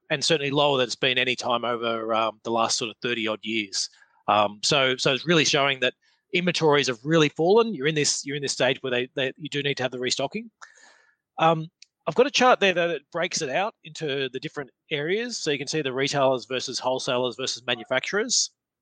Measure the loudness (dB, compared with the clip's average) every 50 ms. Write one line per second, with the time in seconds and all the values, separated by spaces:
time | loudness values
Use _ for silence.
0 | _ -4 -4 -2 0 0 0 0 0 0 0 2 2 4 4 2 2 0 -2 0
1 | 0 0 2 2 2 0 0 -2 0 0 0 0 0 0 -2 -2 -2 -2 -4 -2
2 | -2 -2 0 0 0 0 -2 -6 -6 -2 0 0 0 0 0 -2 -4 -6 -8 _
3 | -6 -4 -4 -2 -2 -2 -4 -4 -4 -4 -4 -4 -4 -4 -6 -6 -6 -6 _ _
4 | _ _ _ _ _ 2 4 4 4 2 0 -4 -2 0 2 2 2 2 0 0
5 | 0 0 0 0 0 2 2 4 4 4 2 2 2 2 0 0 -2 -2 -2 _
6 | _ _ _ _ _ _ -4 -2 0 0 0 2 4 4 4 4 4 2 -2 -4
7 | -2 2 4 4 4 4 2 0 2 4 6 4 4 2 0 -4 -2 -2 0 0
8 | 0 0 -2 -4 -4 -6 -8 -6 -4 -4 -2 0 0 0 0 0 -2 -4 -2 -2
9 | -2 -4 -4 -4 -4 -4 -4 -8 -12 -10 -6 -4 -4 -4 -2 -2 -4 -4 -4 -4
10 | -4 -4 -2 -2 -4 -4 -6 -8 -12 -12 _ _ -20 -20 -20 -20 -20 -20 -20 _
11 | _ _ _ _ _ _ _ 2 4 4 4 2 -2 -8 _ _ -20 _ _ _
12 | -10 -4 2 2 2 4 4 4 6 6 6 6 4 2 2 2 0 0 -2 -4
13 | -8 _ -6 -4 -4 -4 -4 -4 -4 -2 -2 -2 -2 -2 -6 _ -18 -18 -12 -8
14 | -6 -4 -2 -2 -4 -4 -6 -8 -10 -10 -10 -10 -12 -12 _ _ _ -6 -6 -4
15 | -2 -2 -2 -2 -4 -4 -8 -6 -2 -2 -2 -2 -2 -4 -4 -4 -2 -2 -2 -2
16 | -2 0 2 4 4 4 4 2 -2 -4 -6 -6 -6 -6 -8 -6 -4 -2 -4 -2
17 | -2 -2 0 0 0 -2 -4 -4 -6 -6 -6 -6 -4 -4 -4 -4 -4 -2 -2 -2
18 | -2 -2 -2 -2 -2 0 0 0 -2 -2 _ _ _ _ _ _